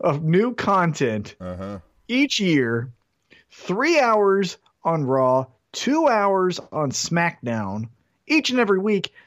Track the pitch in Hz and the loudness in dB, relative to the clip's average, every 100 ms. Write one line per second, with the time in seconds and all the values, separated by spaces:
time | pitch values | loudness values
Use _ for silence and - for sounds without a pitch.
0 | 175 147 160 175 240 240 - 196 170 147 | -2 0 2 2 2 -2 0 2 2 0
1 | 127 107 104 - 92 90 95 98 - _ | -2 -2 -8 -12 -12 -10 -12 -14 -18 _
2 | - 247 285 - 190 147 120 117 127 - | -4 -2 0 0 2 2 2 -2 -6 -14
3 | _ _ _ - _ - - 190 294 320 | _ _ _ -20 _ -16 -6 -2 2 2
4 | 240 214 196 196 185 - _ _ - 165 | 4 4 4 2 0 -6 _ _ -4 -2
5 | 131 131 131 131 123 _ _ - - 302 | 0 2 4 2 -2 _ _ -6 -2 2
6 | 311 220 202 190 185 170 - - 143 - | 2 2 2 2 0 -2 -8 -4 -4 -4
7 | - 170 170 - 123 113 98 104 113 _ | -2 0 0 -2 -6 -4 -4 -8 -10 _
8 | _ _ - 311 - 247 214 190 208 202 | _ _ -2 -2 0 0 2 0 0 -2
9 | - _ | -4 _